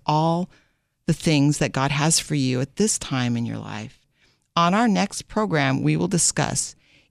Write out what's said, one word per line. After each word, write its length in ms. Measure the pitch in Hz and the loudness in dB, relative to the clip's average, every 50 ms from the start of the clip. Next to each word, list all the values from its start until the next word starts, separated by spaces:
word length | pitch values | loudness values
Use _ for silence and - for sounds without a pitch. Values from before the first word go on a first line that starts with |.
| - | -2
all 440 | - 151 156 160 165 165 170 180 - - _ _ _ _ _ _ _ _ _ _ | -2 0 2 2 0 0 -2 -4 -6 -10 _ _ _ _ _ _ _ _ _ _
the 80 | - 156 | -2 -2
things 460 | - - 170 156 143 139 147 143 - | 0 2 2 4 4 4 4 4 2
that 120 | 156 135 | 0 -2
God 200 | - 135 135 139 | 0 0 -2 0
has 280 | 143 143 147 165 160 - | 0 0 2 2 2 0
for 140 | - - 151 | 0 -2 -2
you 260 | 147 131 127 127 127 | -2 0 0 0 -2
at 160 | 131 - _ | -4 -4 _
this 200 | - 202 220 - | 0 0 0 0
time 400 | - - - 135 127 123 120 120 | -4 -4 -4 -2 -2 0 0 0
in 80 | 117 117 | -2 -2
your 140 | 110 110 110 | -4 -6 -8
life. 420 | 107 104 104 107 107 127 - _ _ _ _ _ _ _ _ _ _ _ _ | -10 -10 -12 -12 -12 -14 -18 _ _ _ _ _ _ _ _ _ _ _ _
On 180 | 170 170 170 185 | 2 2 4 4
our 140 | 214 240 | 2 2
next 400 | 240 196 180 190 202 - - - | 2 2 2 0 -2 -4 -10 -14
program, 560 | - - 214 220 190 165 151 139 135 135 - - | -6 -4 -4 -2 0 0 0 2 0 0 0 0
we 120 | 151 156 | 0 0
will 120 | 160 175 | 0 0
discuss 680 | 175 - 170 - - - - 147 - - - - - - - _ _ _ _ _ _ | 0 0 0 0 0 0 0 -2 -2 -2 -4 -6 -8 -12 -18 _ _ _ _ _ _